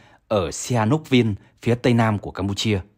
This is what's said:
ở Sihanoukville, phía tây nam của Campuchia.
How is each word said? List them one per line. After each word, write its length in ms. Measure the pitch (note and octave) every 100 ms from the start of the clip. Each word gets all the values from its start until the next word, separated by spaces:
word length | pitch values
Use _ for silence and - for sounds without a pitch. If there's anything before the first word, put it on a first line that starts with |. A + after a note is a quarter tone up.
| - _ _
ở 220 | G#2+ E2
Sihanoukville, 840 | - - B2 G#2+ D3+ D3+ C3 A2 G2 - _
phía 120 | -
tây 200 | A2+ B2+
nam 240 | A#2 A2+ G#2
của 120 | D2
Campuchia. 500 | - G2 G2 A2+ G2+ -